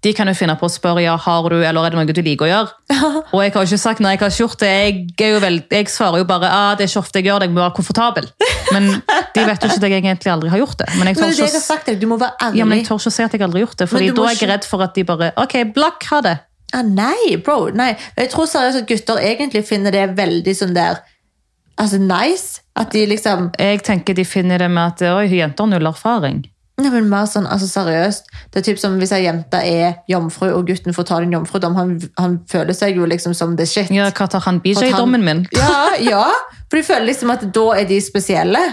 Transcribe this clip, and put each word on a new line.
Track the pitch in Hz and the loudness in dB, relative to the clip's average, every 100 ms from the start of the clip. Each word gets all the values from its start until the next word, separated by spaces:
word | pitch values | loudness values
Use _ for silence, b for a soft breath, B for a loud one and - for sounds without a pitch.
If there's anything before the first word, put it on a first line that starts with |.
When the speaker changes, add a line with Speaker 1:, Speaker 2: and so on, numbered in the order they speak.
Speaker 1:
de | 208 214 | 0 2
kan | |
jo | 196 | 0
finne | 185 175 156 | 2 0 0
på | |
å | 175 | -2
spørre, | 170 180 170 | -2 0 2
«Ja, | 170 165 | 2 0
har | 175 170 165 | 0 0 2
du, | 170 | 2
eller | 160 160 | 2 2
er | 165 | 0
det | 165 | 0
noe | 156 156 | 0 0
du | |
liker | 170 143 156 | 0 0 2
å | |
gjøre?» | 196 208 - _ 277 | 2 -2 -8 _ 0
Speaker 2:
<laughs> | 302 294 311 190 | 0 -2 -2 0
Speaker 1:
Og | |
jeg | 196 | 2
har | 202 190 | 2 0
jo | |
ikke | 202 | 0
sagt, | 226 220 | 0 0
«Nei, | 202 | 0
jeg | 196 | 2
har | 202 | 0
ikke | - 233 | 0 -2
gjort | - | 0
det.» | 208 | 0
Jeg | 190 208 190 175 - 214 | 2 2 -2 -6 -2 2
er | |
jo | 214 | 2
veld-, | 196 175 - 202 | 2 0 0 -2
jeg | 208 | -2
svarer | - 208 170 | 0 0 2
jo | 180 | 0
bare, | 180 180 | 0 2
«Ah, | 196 202 | 2 2
det | 202 196 | 2 0
er | |
ikke | 208 | -2
ofte | 175 196 | -2 -2
jeg | 190 | 0
gjør | 202 | 0
det, | 190 | 0
jeg | 175 | 0
må | |
være | 180 175 | 0 -2
komfortabel.» | 180 - 233 233 - _ 466 508 - | -2 0 0 -2 -8 _ -2 0 0
Men | 196 202 196 | 2 2 0
de | - 302 - 214 | 0 -2 0 0
vet | 214 202 | 0 0
jo | 220 | 0
ikke | 349 | 0
at | |
jeg | 202 196 | 2 2
egentlig | 190 185 202 | 0 -2 -2
aldri | 170 160 | -2 0
har | 185 | 0
gjort | 277 - | 0 -4
det. | - | -4
Men | 175 185 | 0 0
jeg | 190 | 2
tør | 330 | 2
Speaker 2:
Men | |
det | |
er | 320 | 2
det | |
Speaker 1:
ikke | |
å | 294 | 2
Speaker 2:
jeg | 311 | 0
har | 302 | -2
sagt | 311 | -4
til | 311 208 | -2 -2
deg, | |
du | 220 | -2
må | 226 | 0
være | 247 - 240 | -2 -2 -2
ærlig. | 214 | 2
Speaker 1:
Ja, | 220 | 2
men | 214 | 2
jeg | 226 | 0
tør | 214 | -2
ikke | - | -2
å | - | -2
si | 226 | -2
at | 220 | 0
jeg | |
aldri | 190 175 | 0 0
har | 226 | -2
gjort | - | -2
det, | |
Speaker 2:
Men | 180 | -2
Speaker 1:
fordi | 240 240 | 0 2
Speaker 2:
du | |
må | 247 | 2
Speaker 1:
da | |
er | 233 | 2
jeg | 233 | 0
Speaker 2:
ikke | 202 | 0
Speaker 1:
redd | 202 - | 0 0
for | 190 185 | -2 -2
at | 196 | 0
de | 180 | -2
bare, | 165 170 - | 0 -2 -2
«Ok, | 262 254 233 214 | -2 0 -2 0
blakk, | 311 - - | 0 -2 -2
ha | 294 | 0
det.» | 214 160 _ _ _ | 0 -2 _ _ _
Speaker 2:
Ah, | 254 226 | -4 0
nei, | 196 226 403 440 170 | 2 0 2 0 0
bro, | 175 285 170 202 | 0 0 0 0
nei. | 254 214 B - | -2 -2 B -4
Jeg | 254 | -2
tror | - 320 | 0 0
seriøst | 320 254 262 | 2 0 0
at | 220 | -2
gutter | 220 220 226 | -2 0 0
egentlig | 196 226 285 214 208 | 0 -2 -2 -2 0
finner | 208 196 | 0 2
det | 196 196 185 | 2 0 0
veldig | 190 170 170 190 | 0 0 -2 -2
sånn | 190 | 0
der, | 175 170 170 - b _ _ _ _ _ - | 0 0 -2 -10 b _ _ _ _ _ -4
altså, | 214 196 | 0 2
nice, | 190 185 254 370 - - _ | 2 2 0 -2 -4 -12 _
at | - 220 214 | -6 -2 0
de | |
liksom | 208 208 208 185 175 - | 0 0 0 0 -2 -2
Speaker 1:
Jeg | 196 208 | 0 0
tenker | 202 190 - 180 | 0 -2 0 -2
de | |
finner | 180 196 180 180 | 0 0 0 2
det | 175 | 2
med | 175 170 | 2 0
at, | 170 180 | 0 0
«Oi, | 185 208 | 2 2
hun | 180 | 2
jenter | 156 139 214 | 0 0 0
har | |
null | 185 160 | 2 0
erfaring.» | 156 220 233 143 143 135 _ _ - | -2 -2 0 -2 -4 -8 _ _ -2
Speaker 2:
Nei, | 277 | 0
men | 240 214 | 2 2
mer | 196 208 | 0 0
sånn, | 208 | -2
altså, | 190 202 190 | -2 -2 -2
seriøst. | 196 180 160 185 208 - B B | -2 0 0 0 -2 -10 B B
Det | - | -4
er | |
typ | 190 202 | -2 -2
som | 202 190 | 0 0
hvis | 185 | 0
en | 196 | 0
jente | 185 165 165 180 175 | 0 -2 -2 -2 0
er | 170 170 175 - | 2 0 -2 -2
jomfru, | 180 165 - 190 | -2 -2 -2 -2
og | 170 | 0
gutten | 175 185 - 175 | 0 -2 -4 -4
får | |
ta | 175 170 | -2 0
den | 175 | 0
jomfrudommen, | 170 160 196 175 185 | -2 -2 -4 -2 0
han, | 180 170 170 - | 0 -2 -6 -4
han | 180 175 - | -2 -2 -2
føler | 180 160 | -4 -2
seg | 180 202 185 | -2 0 0
jo | |
liksom | 170 170 175 170 | 0 -2 -4 -4
som | 170 170 | -2 -2
the | 165 | -2
shit. | - 190 | -2 0
Speaker 1:
Ja, | 196 202 | 2 0
hva | 190 190 | 0 -2
tar | 190 180 | -2 0
han | 180 | 0
Speaker 2:
For | 180 | 2
at | 202 254 | 2 2
han | |
Speaker 1:
B | |
J-dommen | 254 240 247 185 | 2 2 2 2
min? | 156 180 | 0 0
Speaker 2:
Ja, | - 285 277 302 392 | 2 2 4 2 2
ja. | 240 202 247 466 - B - | 2 2 2 0 -2 B -4
For | 311 | -2
de | 311 | 2
føler | 262 226 | 0 0
liksom | 269 240 | -2 0
at | 247 208 | -2 0
da | 202 220 202 | 2 2 2
er | |
de | 196 196 | 2 0
spesielle | 196 202 - 190 170 220 349 | 0 -4 0 0 2 2 0